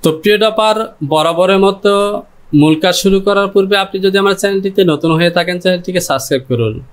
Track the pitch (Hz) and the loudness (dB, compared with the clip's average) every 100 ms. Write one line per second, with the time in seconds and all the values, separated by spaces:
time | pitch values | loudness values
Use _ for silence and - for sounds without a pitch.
0 | 165 156 208 208 220 214 214 214 220 - | -2 -2 0 2 2 0 0 0 -4 -8
1 | 143 156 156 170 185 196 196 196 202 202 | -2 0 0 0 2 4 2 2 0 0
2 | 202 208 - - - 151 151 156 185 175 | 0 -4 -10 -20 -2 2 4 2 0 0
3 | 196 190 196 202 196 202 196 196 190 196 | 0 0 0 0 0 0 2 0 -2 -2
4 | 196 196 196 190 202 196 196 196 180 151 | 0 0 0 0 -2 -2 -2 0 2 2
5 | 165 160 175 175 175 180 185 180 175 180 | 0 0 0 0 -4 -2 -2 -2 -2 -6
6 | - 135 131 139 131 120 113 113 - | -2 -4 -2 -4 -2 -2 -2 -4 -14